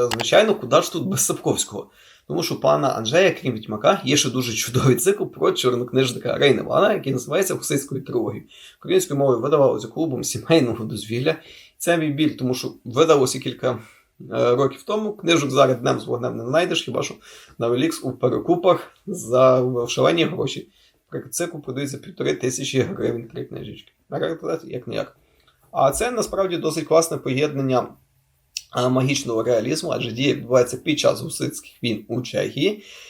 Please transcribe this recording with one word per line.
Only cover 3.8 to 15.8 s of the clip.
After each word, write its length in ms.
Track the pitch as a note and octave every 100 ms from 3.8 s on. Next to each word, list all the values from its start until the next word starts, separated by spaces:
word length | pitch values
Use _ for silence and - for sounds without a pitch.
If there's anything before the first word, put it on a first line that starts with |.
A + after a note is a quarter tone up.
| D3+ G3
є 140 | B2+ C#3+
ще 120 | C3+
дуже 240 | B2+ A#2
чудовий 420 | G2+ - B2 C3+ A2+
цикл 280 | G3 -
про 280 | B2 - F3+
чорнокнижника 840 | - B2 A#2+ B2+ C3 B2+ - A#2+ -
Рейневана, 560 | C#3 G#2+ - C#3 G#3
який 200 | F#3+ C3+
називається 420 | C3 A#2+ E3 F#3 C3+
Гусицькою 460 | - C#3+ - C3
трилогією. 460 | - A#2+ G2+ G#2 - - - -
Українською 400 | - F#3 - C#3
мовою 200 | C#3 A#2
видавалося 480 | C3 D3+ C3 G#2 A2+
клубом 360 | - D#3+ B2
сімейного 640 | - A2+ A2 E3 A#2+ A2 A2
дозвілля. 500 | G#2+ A2 A#2 D3 D#3+ - - - -
Це 200 | F3 E3+
мій 120 | D#3
біль, 200 | C#3+ D3+
тому 240 | - B2+
що 180 | B2 B2+ - A2+
видалося 540 | A#2 D#3+ D3 B2+ C3
кілька, 400 | C3 A#2+ B2+ A#2+ - _ _ - -
е, 240 | A#2 A#2+ B2
років 280 | C3+ -
тому. 300 | - G#3+ G#3+
Книжок 380 | - E3 D#3+ C3+
зараз 260 | C3 C3
днем 220 | A#2+